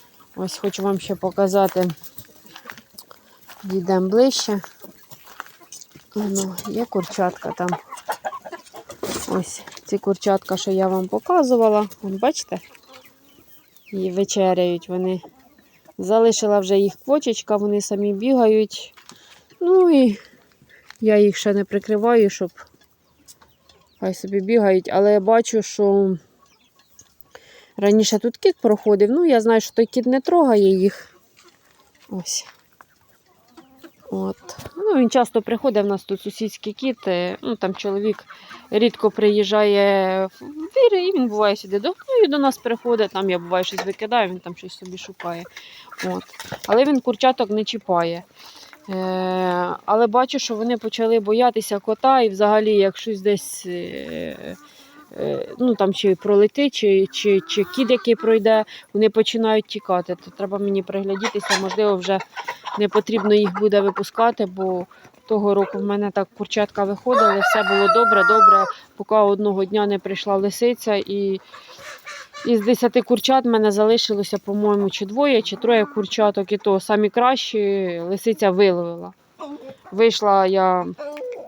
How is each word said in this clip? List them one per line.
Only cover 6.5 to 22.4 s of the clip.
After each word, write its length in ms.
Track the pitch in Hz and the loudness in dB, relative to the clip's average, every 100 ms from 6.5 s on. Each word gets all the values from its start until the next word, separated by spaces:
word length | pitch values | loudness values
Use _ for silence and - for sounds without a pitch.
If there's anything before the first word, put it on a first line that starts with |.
| 180 208 | -10 -10
є 160 | 190 | -8
курчатка 680 | 233 202 175 - 180 - - | -6 -6 -6 -4 -4 -4 -10
там. 160 | 151 180 - - - - - - 1077 - - - - - - - - - | -6 -6 -6 -10 -16 -12 -12 -12 -14 -16 -20 -20 -20 -20 -14 -10 -10 -6
Ось 340 | 190 170 - - - | -6 -6 -12 -18 -20
ці 140 | - 202 | -8 -4
курчатка, 580 | 202 196 202 196 - 190 | -4 -2 0 -2 -2 -6
що 140 | - | -2
я 180 | 190 190 | -2 0
вам 200 | 185 185 | -2 -4
показувала. 800 | 220 - 359 262 247 220 208 208 - | -6 0 0 2 4 4 2 -2 -8
Вон, 140 | 202 190 | -10 -4
бачите? 420 | 247 - - 185 - - _ - - _ _ _ _ _ _ _ - | -2 -4 -8 -12 -14 -20 _ -20 -20 _ _ _ _ _ _ _ -12
І 180 | 196 185 | -6 -4
вечеряють 760 | 180 196 208 185 180 180 175 - | -2 -2 0 2 2 0 -2 -6
вони. 320 | 180 185 185 - _ _ _ _ _ _ - | -4 -4 -4 -8 _ _ _ _ _ _ -10
Залишила 600 | 185 220 226 214 214 202 | 0 4 4 2 2 2
вже 200 | 190 196 | 2 2
їх 180 | 202 - | 0 -4
квочечка, 520 | - 294 262 220 - 208 | -2 -2 0 -6 -2 -2
вони 240 | 208 208 | 0 -2
самі 320 | - 202 208 | -2 -4 -2
бігають. 840 | 196 247 262 220 214 208 - - - - - _ - _ - | -2 0 4 4 4 0 -4 -18 -20 -20 -20 _ -20 _ -4
Ну 300 | 349 381 359 285 | 2 4 6 6
і 140 | 254 196 - _ _ _ _ _ - - | 4 2 -8 _ _ _ _ _ -20 -4
я 180 | 214 208 | 2 6
їх 180 | 208 - | 4 2
ще 160 | 214 | 0
не 120 | 202 | -2
прикриваю, 640 | 196 202 208 208 233 233 202 | -2 -4 -2 0 2 4 4
щоб 200 | - | 0